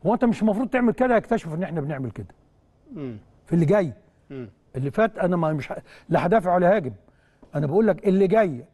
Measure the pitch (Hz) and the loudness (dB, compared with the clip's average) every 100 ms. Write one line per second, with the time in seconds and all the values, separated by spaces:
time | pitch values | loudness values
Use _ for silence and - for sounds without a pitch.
0 | 170 233 240 202 214 202 262 254 240 - | 0 2 2 2 0 0 -2 0 0 2
1 | 254 226 - 226 170 156 185 165 143 139 | 2 2 0 -4 -4 -8 -6 -6 -6 -6
2 | 123 - 95 _ _ _ _ _ _ 220 | -8 -10 -16 _ _ _ _ _ _ -12
3 | 135 107 _ _ _ 170 156 208 165 104 | -12 -12 _ _ _ 0 4 2 0 -8
4 | _ _ _ 135 110 _ _ 131 139 - | _ _ _ -14 -14 _ _ -8 -4 0
5 | 220 - 180 180 156 156 - - - - | -2 0 -2 0 0 -2 -6 -14 -14 -20
6 | - 156 165 220 180 180 175 208 131 101 | -2 0 2 2 2 2 4 2 0 -12
7 | _ _ _ _ - 147 147 180 220 185 | _ _ _ _ -10 -6 0 2 2 2
8 | 208 185 190 220 202 123 123 | 2 2 4 4 2 -2 -14